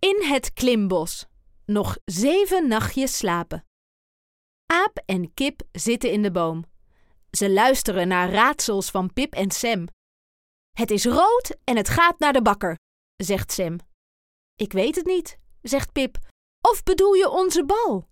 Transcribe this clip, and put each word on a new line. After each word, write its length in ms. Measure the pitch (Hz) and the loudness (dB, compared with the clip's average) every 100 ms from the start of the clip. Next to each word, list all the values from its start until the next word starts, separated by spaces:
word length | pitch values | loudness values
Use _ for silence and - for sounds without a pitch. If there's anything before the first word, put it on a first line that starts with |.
| 381 | 2
In 180 | 403 | 0
het 300 | 339 277 - | 0 -2 -2
klimbos. 720 | - 254 233 202 180 160 - - _ _ _ - | -2 0 2 2 0 -2 -8 -14 _ _ _ -4
Nog 320 | 208 196 95 - | -2 -2 -6 -8
zeven 640 | 170 247 359 392 370 302 | -2 2 2 2 2 2
nachtjes 500 | 220 214 - 254 - | 0 -2 -2 -4 -2
slapen. 500 | - 170 170 160 - _ _ _ _ _ _ _ _ _ _ | -2 -2 -4 -10 -14 _ _ _ _ _ _ _ _ _ _
Aap 320 | 330 403 - - | 0 0 -2 -6
en 280 | 185 170 | -4 -4
Kip 280 | - 277 285 - | -4 -4 -4 -16
zitten 400 | - 208 233 254 | -8 -2 -2 0
in 100 | 196 | 0
de 100 | 208 | 0
boom. 340 | 180 165 165 165 - _ _ _ _ _ | 0 -2 -4 -10 -20 _ _ _ _ _
Ze 200 | - 202 | -2 2
luisteren 560 | 196 240 269 - 190 180 | 4 4 4 0 -2 0
naar 220 | 185 180 | 0 0
raadsels 600 | 185 240 294 - 202 190 | 2 2 2 -2 -2 -4
van 240 | 196 185 | -4 -4
Pip 200 | - 285 | -2 -4
en 180 | - 190 | -2 -4
Sam. 360 | - 233 220 170 - _ _ _ _ _ _ _ | -2 -4 -4 -6 -14 _ _ _ _ _ _ _
"Het 200 | - 226 | -6 -2
is 140 | 208 247 | 0 0
rood 520 | 247 370 480 - 330 | 4 4 4 0 -10
en 120 | - 240 | -2 -2
het 140 | 196 | 0
gaat 300 | - 339 339 | 4 2 4
naar 140 | 294 | 2
de 80 | 269 | 4
bakker," 360 | 220 202 185 165 _ _ _ _ | 2 0 -2 -6 _ _ _ _
zegt 360 | 185 196 - | -4 -4 -4
Sam. 280 | - 180 170 - _ _ _ _ _ _ _ | -4 -4 -6 -14 _ _ _ _ _ _ _
"Ik 160 | 208 | -6
weet 240 | 185 220 320 | 0 0 0
het 100 | 339 | 0
niet," 340 | 370 - - - - | -2 -2 -12 -20 -20
zegt 300 | 233 269 - | -4 -4 -2
Pip. 260 | - 262 - - _ _ _ - | -2 -2 -4 -10 _ _ _ 0
"Of 140 | 466 | 2
bedoel 300 | - 359 392 | 2 4 6
je 160 | 392 381 | 6 4
onze 360 | 349 370 320 285 | 2 0 0 0
bal?" 440 | 415 466 202 - | 0 2 -2 -6